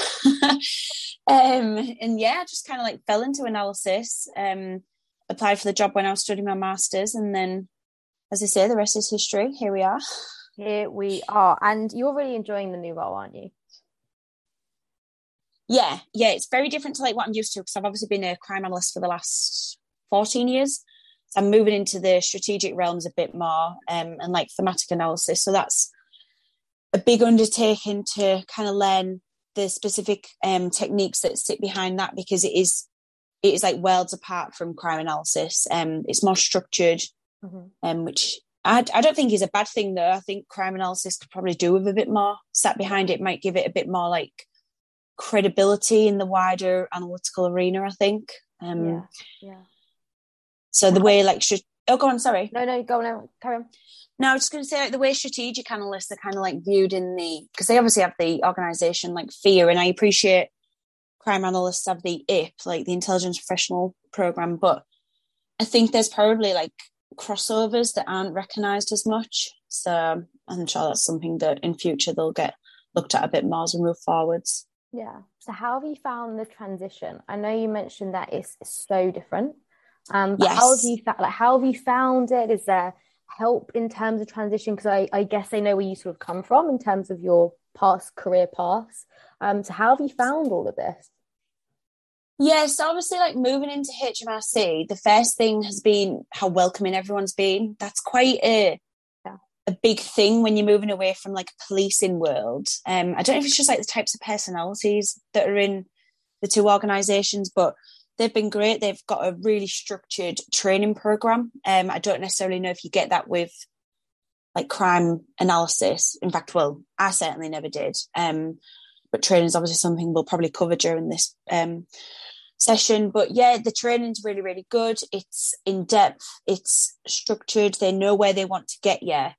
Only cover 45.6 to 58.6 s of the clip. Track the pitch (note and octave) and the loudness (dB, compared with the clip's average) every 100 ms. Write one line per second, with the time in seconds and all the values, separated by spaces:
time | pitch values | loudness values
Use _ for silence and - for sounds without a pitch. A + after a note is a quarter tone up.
45.6 | G3 G3+ - A3 G#3+ G3+ F#3 F#3+ F#3 F#3 | 4 4 4 6 6 4 0 2 2 0
46.6 | F#3 F#3 F#3 F3+ F3 F3+ - - F3+ F3+ | 0 0 -2 -6 -8 -8 -8 -2 0 2
47.6 | F3+ F#3+ G3 F#3+ G3+ G#3+ - - _ _ | 0 0 -4 0 0 0 -6 -20 _ _
48.6 | F3 E3+ E3 E3+ F3+ - - - G3 F#3+ | -10 -4 -4 -4 -8 -20 -20 -20 -20 -20
49.6 | F#3 _ _ _ _ _ _ _ _ _ | _ _ _ _ _ _ _ _ _ _
50.6 | _ - G3 F#3 G#3 G3+ G3 - - G3 | _ 4 6 8 8 8 6 4 2 0
51.6 | - _ - B3+ C#4 A#3+ B3 G3 G#3+ A#3+ | -4 _ 2 4 4 2 2 0 -2 -4
52.6 | B3 B3 A#3+ A#3+ A#3 A3+ - _ A3+ A#3 | -2 -2 -2 -2 -2 -6 -12 _ -8 -8
53.6 | A#3 _ _ - - - C4 C4+ - D4+ | -8 _ _ -20 -20 0 2 2 0 -4
54.6 | C#4 D4 C#4 C4 C4+ C#4 C4+ - A#3+ A#3+ | -6 -4 -2 0 0 0 -4 -6 -6 -8
55.6 | B3+ A3 G3+ G3 - G3 G3+ G3 F#3+ E3 | -8 -8 -8 -10 -10 -12 -8 -4 -4 -4
56.6 | F3 G3+ F#3+ F#3+ F#3 F3+ E3+ D#3+ - - | 0 2 2 0 -4 -4 -6 -8 -10 -6
57.6 | F#3 A#3 A#3 G#3+ F3+ - E3 E3 F3+ F#3 | 4 4 6 4 2 0 0 2 0 -2